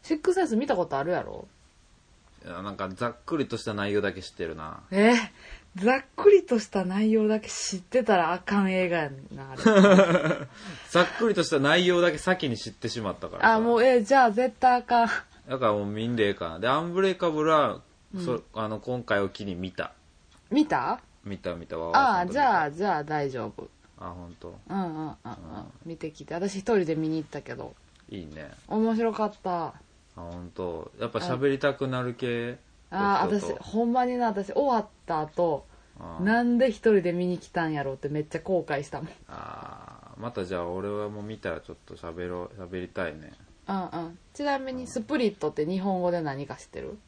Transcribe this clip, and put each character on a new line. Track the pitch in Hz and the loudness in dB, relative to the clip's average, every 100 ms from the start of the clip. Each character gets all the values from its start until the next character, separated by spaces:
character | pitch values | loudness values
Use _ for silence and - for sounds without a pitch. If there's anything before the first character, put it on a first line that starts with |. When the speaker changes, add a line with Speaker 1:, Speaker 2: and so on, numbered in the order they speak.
Speaker 1:
シ | - | -4
ッ | 311 | -2
ク | - | 0
ス | 359 | 2
セ | |
ン | 311 | 2
ス | 220 | 0
見 | 285 | 0
た | 202 | 0
こ | 170 | 0
と | 135 | -2
あ | |
る | 156 | -2
や | 165 | -2
ろ？ | - 50 - _ _ _ _ _ _ _ _ - | -4 -12 -16 _ _ _ _ _ _ _ _ -20
Speaker 2:
い | 85 | -14
や、 | 87 | -10
な | 101 | -10
ん | 92 | -8
か | 95 | -8
ざ | 92 120 | -4 -6
っ | - - | -6 -6
く | 165 | -4
り | 113 | -4
と | 113 | -6
し | |
た | - | -6
内 | 104 101 | -4 0
容 | 101 | 0
だ | 98 | 0
け | 92 | -4
知 | - | -14
っ | |
て | - | -8
る | 82 | -8
な。 | 80 78 - - | -8 -12 -14 -4
Speaker 1:
え？ | 190 220 240 214 - - - - 185 | 4 6 4 0 -14 -20 -20 -16 -2
ざ | 208 269 | 0 0
っ | - - | -2 6
く | 403 | 8
り | 392 - | 8 6
と | 233 | -2
し | 214 | 0
た | 202 | -4
内 | 180 190 220 | -2 0 2
容 | 220 214 | 4 2
だ | 220 | 0
け | - | -4
知 | - - 185 | -8 -6 -8
っ | |
て | - 254 | -2 0
た | 214 180 | 4 4
ら | 160 | 4
あ | 185 | -2
か | - 202 | 0 0
ん | 190 | 2
映 | 185 180 | 2 0
画 | 170 | 0
や | 147 | -2
ん | 135 - 135 | -8 -14 -16
な、 | - | -14
あ | - | 2
れ。 | |
Speaker 2:
<laughs> | 226 208 202 185 180 175 156 - 139 - - 147 - | 6 8 10 10 8 4 2 -2 -6 -14 -16 -16 0
ざ | 175 | 2
っ | 175 - | 2 2
く | 226 | 2
り | |
と | 185 | 2
し | 160 | 2
た | 143 | 2
内 | 139 170 180 | 4 4 4
容 | 175 | 4
だ | 175 | 4
け | 156 | 2
先 | - 180 147 | 0 0 0
に | 110 | -4
知 | 113 | -8
っ | |
て | - 113 | -8 -8
し | 120 | -4
ま | 101 | -6
っ | 85 | -6
た | 85 | -10
か | 87 | 2
ら | |
さ。 | 220 220 | 4 4
Speaker 1:
あ、 | |
も | 233 233 | 4 6
う、 | |
え、 | 254 247 | 6 4
じ | 214 | 6
ゃ | 269 240 | 6 6
あ | |
絶 | 208 254 - | 4 -2 2
対 | 254 247 | 4 4
あ | |
か | 247 240 | 4 2
ん。 | 233 - - - - | 4 0 -8 -20 -8
Speaker 2:
だ | 131 | 0
か | 113 | 2
ら | |
も | 104 | 2
う | 101 | 0
見 | 107 117 | -4 -2
ん | 120 | 2
で | 101 | 2
え | |
え | |
か | 98 85 | 2 -6
な。 | 80 | -2
で、 | 113 | 0
ア | 143 | 0
ン | 170 | 0
ブ | 175 | 0
レ | 190 | 0
イ | |
カ | 180 175 | 2 0
ブ | 151 | 0
ル | 156 | 4
は、 | 156 127 95 _ _ _ | 4 4 -2 _ _ _
Speaker 1:
う | 190 | -8
ん。 | |
Speaker 2:
そ-、 | 175 117 - | -4 -6 -6
あ | 110 107 | -8 -6
の、 | 107 | -6
今 | 117 123 | -6 -6
回 | 117 101 | 0 0
を | 98 | 0
機 | - | -4
に | 101 | -8
見 | 87 92 | -6 -8
た。 | - - - _ _ _ - _ | -6 -8 -10 _ _ _ -20 _
Speaker 1:
見 | 262 302 | 0 2
た？ | 139 135 240 - _ | 0 -2 -6 -10 _
Speaker 2:
見 | 101 95 | -12 -8
た | 90 | -6
見 | 85 82 | -8 -8
た、 | 82 | -8
わ | 82 | 2
わ | |
さ | 220 262 190 | 4 4 2
ん | 180 | 0
と | |
見 | 254 | 2
た。 | |
Speaker 1:
あ、 | 277 | 2
じ | 190 | 2
ゃ | |
あ、 | 151 | 0
じ | 156 202 | -2 -2
ゃ | 156 | -2
あ | |
大 | 147 151 143 | -2 -4 -2
丈 | 127 110 - | -4 -8 -10
夫。 | - _ _ - | -18 _ _ -16
Speaker 2:
あ、 | 90 | -14
ほ | 87 87 | -12 -16
ん | |
と？ | 82 87 95 - | -16 -16 -16 -8
Speaker 1:
う | |
ん | 196 | -4
う | |
ん | |
う | 180 | -4
ん | 156 | -6
う | 156 | -10
ん。 | |
Speaker 2:
う | |
ん。 | - 117 - - 101 - - | -12 -14 -14 -14 -14 -16 -16
Speaker 1:
見 | 165 160 | -16 -12
て | 160 | -12
き | 151 | -12
て。 | 143 | -10
私 | 170 196 196 | -6 -4 -4
一 | |
人 | 190 214 | 0 2
で | 165 | 2
見 | 156 156 | -2 -2
に | 160 | -4
行 | 151 | -6
っ | |
た | 147 | -12
け | 131 | -12
ど。 | 123 - - _ _ - | -12 -12 -16 _ _ -14
Speaker 2:
い | 101 | -14
い | 78 | -12
ね。 | 78 76 - - | -14 -16 -18 -6
Speaker 1:
面 | 214 220 226 | 0 0 2
白 | 226 | 0
か | 214 214 | 0 -4
っ | 208 | -4
た。 | 190 175 156 | -6 -4 -6
Speaker 2:
あ、 | - _ _ _ | -10 _ _ _
ほ | - 85 87 | -16 -12 -12
ん | 87 | -12
と？ | - 90 80 - - | -8 -8 -8 -12 -10
や | 117 | -6
っ | |
ぱ | 113 | -4
喋 | 180 127 139 | -4 0 0
り | 139 | 0
た | 143 | -2
く | - 131 | -2 -4
な | 127 | -2
る | 127 | -4
系？ | 120 123 120 120 123 _ _ _ | -4 -4 -4 -6 -10 _ _ _
Speaker 1:
あ。 | 185 202 196 | -2 0 2
あ、 | 175 | 2
Speaker 2:
人 | 202 | 0
と。 | 180 | -2
Speaker 1:
私、 | - | -8
ほ | - 214 | -4 -2
ん | 233 | 0
ま | 254 | 2
に | 247 247 | 0 0
な、 | 240 | -2
私 | 202 196 | -2 -2
終 | - | 0
わ | 277 233 | 2 0
っ | 214 _ - | -2 _ -4
た | 160 | -4
後、 | 151 - 175 139 - - _ - | -2 0 0 0 -6 -20 _ -18
Speaker 2:
あ | 85 117 | -14 -4
あ。 | |
Speaker 1:
な | 190 233 | 2 2
ん | 240 240 | 4 4
で | 254 | 2
一 | 208 | 2
人 | 233 202 | 4 4
で | 175 | 4
見 | 175 180 | 0 -2
に | 175 | -4
来 | - | -4
た | 180 160 | -4 -2
ん | |
や | 151 | -2
ろ | 135 | -4
う | |
っ | 135 | -6
て | 143 | -4
め | 151 | -4
っ | 151 | -4
ち | 160 | -8
ゃ | |
後 | 170 180 | -2 -2
悔 | 147 143 | 0 -6
し | 147 | -6
た | 139 | -10
も | |
ん。 | 160 - - | -12 -14 -20
Speaker 2:
あ | - - - - - - - - | -16 -14 -14 -16 -16 -20 -20 -20
あ、 | - | -12
ま | 113 | -8
た | - | -6
じ | 90 | -4
ゃ | 90 | -4
あ | 87 | -4
俺 | 92 101 | -4 -4
は | 104 104 | -4 -6
も | 104 | -8
う | |
見 | 104 107 | -10 -8
た | 95 | -8
ら | 80 | -8
ち | - | -10
ょ | |
っ | 80 - | -20 -18
と | - | -14
喋 | 85 82 90 | -12 -8 -8
ろ | 90 87 95 | -8 -10 -14
う、 | |
喋 | 90 92 | -10 -8
り | 90 | -8
た | - 87 | -6 -8
い | 76 | -8
ね。 | 76 - - - - | -18 -20 -20 -18 -6
Speaker 1:
う | |
ん | 196 180 | -6 -6
う | 170 165 | -8 -10
ん。 | 175 - | -14 -20
ち | - | -6
な | 285 277 | -4 -2
み | 262 | -4
に | 254 247 | -10 -8
ス | 254 | -8
プ | 220 285 | -4 0
リ | 226 | 0
ッ | |
ト | 202 151 | 0 -4
っ | |
て | 151 151 | -2 -2
日 | 190 | -2
本 | 196 185 | -2 0
語 | 175 | 0
で | 175 | -2
何 | 156 135 139 | -4 -6 -10
か | |
知 | - - | -12 -14
っ | |
て | - | -12
る？ | 139 214 | -12 -14